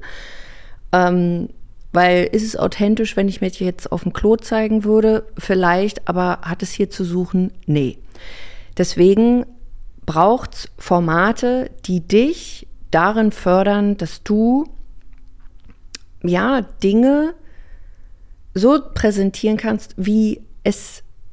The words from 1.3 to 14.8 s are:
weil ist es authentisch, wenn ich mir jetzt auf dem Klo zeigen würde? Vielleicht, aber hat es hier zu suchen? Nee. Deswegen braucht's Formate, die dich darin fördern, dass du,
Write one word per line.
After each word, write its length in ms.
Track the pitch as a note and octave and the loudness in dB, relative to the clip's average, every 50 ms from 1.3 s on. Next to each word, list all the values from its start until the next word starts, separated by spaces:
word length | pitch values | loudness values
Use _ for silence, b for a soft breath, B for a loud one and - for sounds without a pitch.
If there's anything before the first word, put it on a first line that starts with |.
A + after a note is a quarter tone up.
| F3 E3+ F#3 - - - - - - - - - | 0 -2 -4 -8 -10 -14 -16 -16 -16 -18 -14 -2
weil 360 | - F3 F3+ F3+ F3+ F3+ F3+ - | 2 4 4 6 6 4 2 2
ist 140 | - G#3+ A3 | 0 -2 -2
es 120 | A3 - | -2 -2
authentisch, 600 | - - F#3 - - G3+ G#3 A3 A3+ A3 - - | -2 -2 -2 0 0 2 2 2 2 0 -2 0
wenn 120 | G3 G3 G3 | 0 0 0
ich 120 | F3+ - | -2 -2
mir 80 | G3 F#3 | -4 -4
jetzt 420 | - - F#3+ F#3 F3+ - - - | -4 -4 -4 -4 -4 -6 -6 -6
auf 120 | - E3+ | -6 -4
dem 100 | - F3+ | -4 -4
Klo 240 | - - - G#3 A3+ | -2 2 4 4 4
zeigen 480 | A3+ - - A3+ A3 A3 G#3+ A3 A3 G#3 | 2 2 -2 -2 0 0 2 0 0 2
würde? 400 | G#3 G#3+ A3 G#3+ A3 A3 A3 - - - - | 4 4 4 6 4 4 2 0 -6 -12 -8
Vielleicht, 680 | - - F#3+ F#3 F3+ F3 F3 F#3 G3+ G#3 G3+ - - - | -2 0 2 2 4 4 4 2 0 -2 -4 -4 -4 -2
aber 320 | F3 F3+ F3+ F3+ F3 - | 0 0 0 0 0 -2
hat 200 | - E3 F3+ - | -4 -8 -6 -6
es 80 | F#3+ - | -6 -6
hier 200 | - - G3+ F#3 | -2 -2 -2 -2
zu 140 | - - F#3 | -2 -4 -4
suchen? 480 | E3+ F3 F3+ F3+ - - F#3 F#3 - - - - | -2 -2 -2 -2 0 0 0 0 0 -4 -8 -2
Nee. 320 | - D3 D3 C3+ B2 - - - B B B B B B B B B B B B B B | 0 2 2 2 0 -4 -8 -14 B B B B B B B B B B B B B B
Deswegen 720 | - F3+ - - - F3 G3 G3 G#3+ A3+ A#3+ B3 B3 - - - - - - - - - - - - - | -2 -2 0 4 6 6 8 8 8 6 6 4 2 0 -4 -10 -16 -14 -14 -14 -14 -14 -14 -14 -8 -8
braucht's 640 | - D3+ D#3+ F3+ G#3 A#3+ B3+ - - - - - - - - | -2 2 4 4 4 4 2 -2 -8 -10 -12 -12 -12 -14 -14
Formate, 920 | - - F#3 F3 F3 D#3+ D#3+ E3+ F#3 A3 A3+ - B3 A#3+ B3+ B3+ - - - - - | -2 0 2 2 2 2 2 2 2 2 2 0 0 0 0 0 -2 -6 -10 -10 -6
die 200 | - F3+ F3 - | -4 -4 -4 0
dich 640 | - G3 A3 B3+ D4+ F4 - - - - - - - - - - - | 2 4 4 4 4 0 -4 -8 -12 -14 -14 -14 -16 -16 -16 -6 0
darin 420 | - - F3 G3+ G#3+ A3+ A3 G#3 | 2 2 4 4 4 2 2 2
fördern, 640 | - - - F3+ F3+ F#3+ G3 G3+ G3+ G#3 G3+ G3+ G3+ | 0 0 2 4 4 4 4 4 2 2 2 0 0
dass 260 | G3+ E3+ - - - | -2 -4 -8 -8 -8
du, 440 | - - G#3 G#3+ A3+ A#3+ B3+ C#4 D#4+ - - - | -2 0 2 2 4 4 4 2 0 -2 -8 -12